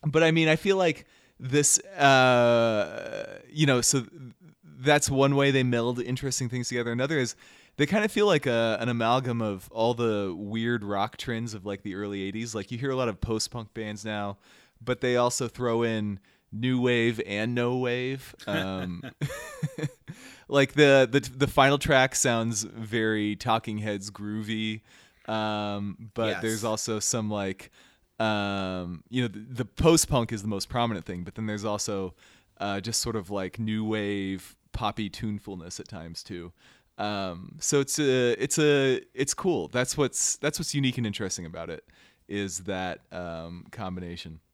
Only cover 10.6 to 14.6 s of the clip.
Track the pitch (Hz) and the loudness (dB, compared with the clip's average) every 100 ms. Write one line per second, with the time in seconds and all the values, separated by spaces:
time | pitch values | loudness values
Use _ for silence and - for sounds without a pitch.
10.6 | 117 120 101 101 107 - - 113 117 107 | 0 -2 -2 -2 -2 -4 -6 -6 -6 -8
11.6 | 98 101 104 95 104 101 98 104 117 110 | -8 -6 -6 -6 -4 -4 -4 -6 -6 -6
12.6 | 98 120 135 131 123 95 - 110 - 123 | -8 -6 -4 0 -2 -2 -2 -2 -2 -8
13.6 | 107 - 107 107 107 104 101 98 _ - | -10 -10 -10 -8 -6 -4 -6 -8 _ -20